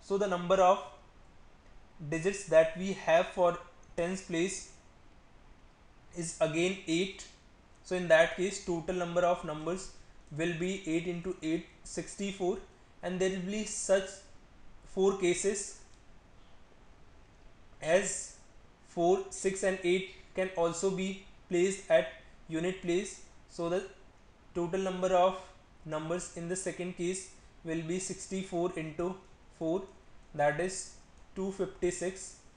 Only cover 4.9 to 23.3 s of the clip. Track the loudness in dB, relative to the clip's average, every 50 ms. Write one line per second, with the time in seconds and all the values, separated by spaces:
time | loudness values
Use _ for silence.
4.9 | -20 -20 -20 -20 -20 -20 -20 -20 -20 -20 -20 -20 -20 -20 -20 -20 -20 -20 -20 -20
5.9 | -20 -20 -20 -16 -10 -8 -8 -8 -2 -2 -2 0 2 0 0 0 0 -4 -2 0
6.9 | 0 0 0 0 -4 -12 -16 -18 -20 -20 -20 -20 -20 -20 -20 -20 -20 -20 -8 -4
7.9 | -4 -2 4 6 8 8 8 6 4 0 -2 -2 -2 -4 -4 -2 -2 -2 -2 -2
8.9 | -2 -2 -2 0 2 2 4 4 4 2 0 -6 -6 -4 -2 -4 -4 -4 -6 -12
9.9 | -16 -18 -20 -20 -20 -20 -18 -12 -6 -2 -2 -2 0 -2 -2 -2 -2 -4 -4 -2
10.9 | -2 0 0 -2 -4 -4 -4 -6 -6 -4 -2 -2 -2 -2 -4 -6 -18 -20 -16 -10
11.9 | -8 -8 -8 -8 -8 -6 -6 -6 -4 -2 -2 -2 -2 -2 -6 -14 -20 -20 -20 -20
12.9 | -20 -10 -8 -6 -2 0 0 0 0 -2 -4 -4 -4 -4 -4 -6 -6 -8 0 2
13.9 | 2 2 2 0 -10 -14 -18 -20 -20 -20 -20 -20 -20 -20 -20 -20 -20 -20 -20 -10
14.9 | 0 2 4 4 4 2 2 0 0 2 0 -2 -2 -2 -6 -10 -12 -16 -20 -20
15.9 | -20 -20 -20 -20 -20 -20 -20 -20 -20 -20 -20 -20 -20 -20 -20 -20 -20 -20 -20 -20
16.9 | -20 -20 -20 -20 -20 -20 -20 -20 -20 -20 -20 -20 -20 -20 -20 -20 -18 -10 0 4
17.9 | 4 4 4 2 -4 -6 -8 -12 -14 -20 -20 -20 -20 -20 -20 -20 -20 -20 -20 -10
18.9 | -2 2 4 4 4 4 2 -6 -10 -4 -2 -2 -2 0 0 0 0 0 2 2
19.9 | 2 2 0 -4 -12 -18 -20 -10 -4 -4 -4 -4 0 0 0 0 0 0 -2 -2
20.9 | 0 0 -4 -4 -4 -8 -12 -18 -20 -20 -10 -2 2 2 2 2 2 -2 0 4
21.9 | 4 4 4 4 -6 -14 -20 -20 -20 -20 -14 -6 -4 -2 -2 -2 -2 -2 -2 0
22.9 | 0 0 0 -2 -10 -14 -18 -20